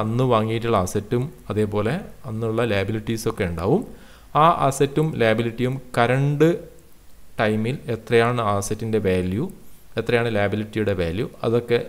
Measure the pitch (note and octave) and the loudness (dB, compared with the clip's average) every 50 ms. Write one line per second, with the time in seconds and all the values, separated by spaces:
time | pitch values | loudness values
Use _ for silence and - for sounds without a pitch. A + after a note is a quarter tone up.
0 | G#2+ A2 A2+ A#2+ C3 B2+ A#2+ A2 G#2+ A2 A2+ A#2 A2+ A#2 A#2 G2+ F2+ F#2 - G#2 | 0 0 0 2 2 4 4 4 2 2 -2 -2 0 0 2 2 0 0 -2 -4
1 | G2+ - A#2+ A#2+ C3 D#3 - - - - G#2 G#2+ G#2+ G2+ G2+ G#2 G2+ G#2+ C#3 F#3 | -2 -2 -2 -2 -2 -2 -8 -12 -10 -4 -2 0 0 0 0 0 0 0 -2 -4
2 | A3+ - - - - C3+ A2 A2 A2+ A2+ A2 A2+ B2 A#2 G#2 G2 G2 G2 A2 A2 | -6 -10 -14 -14 -12 -10 -6 -4 -4 -2 -2 0 0 0 0 0 0 0 -2 -4
3 | G#2+ - A#2 A2+ - A#2 A2 - G#2 F2 E2+ E2 E2+ G2 C#3 G#3 A#3+ - - - | -2 -4 -4 -2 -2 -4 -2 -2 -2 -2 -2 -2 0 2 2 2 0 -2 -12 -18
4 | - - - - - - - C#3+ D3+ E3 E3+ - C#3+ C#3 C3+ - C#3+ C#3 C#3 D3 | -18 -20 -20 -20 -10 -4 2 4 4 4 4 4 2 0 2 2 0 0 2 0
5 | D#3 D#3+ D3 C3 A#2 A2 A2 A2 A#2 A#2 A2+ - A#2+ B2 C3+ C3 - - - - | 0 0 0 2 2 2 2 2 0 -2 -2 -2 -2 -2 -4 -6 -8 -4 0 2
6 | A#2 A#2 B2+ C3+ C#3 C#3+ D3 C#3+ D3+ E3 F3 - - - - - - - - - | 2 2 2 2 2 2 2 4 4 4 4 2 -4 -12 -20 -20 -20 -20 -20 -20
7 | - - - - - - - - A#2 G#2+ A2 A2 A2 A#2 C#3 E3+ - - A#2 A2 | -20 -20 -20 -20 -18 -10 -4 -2 0 0 0 0 -2 -2 -4 -6 -6 -6 -6 -6
8 | - - A#2+ A#2 A#2 A#2+ B2 B2 A#2 G#2 G2+ G2+ G2 - A2 G2+ A2+ A2 A2 A2 | -2 2 4 4 4 4 2 0 0 0 0 0 0 -2 -4 -4 -2 0 0 2
9 | G2+ F#2+ F#2 F#2 F2+ F#2 F#2 G#2 D#3 G3+ - - - - - - - - - A#2 | 2 2 2 2 2 0 0 -2 -2 -4 -6 -12 -18 -18 -20 -18 -18 -10 -6 -6
10 | A2 - A#2+ A#2+ A#2 A#2+ A2 G2+ G2+ G2+ G#2 G#2+ G#2+ G#2+ - A2 G#2+ G2+ G2+ F2+ | -2 0 2 2 2 2 2 2 2 2 0 -2 -4 -4 -2 -2 0 0 0 0
11 | F2 E2 E2 G2 B2 - - - - B2 A2+ A#2+ A#2+ - A#2+ A#2 - | 0 -2 -2 -2 -4 -6 -6 -4 -2 0 0 0 2 2 0 0 0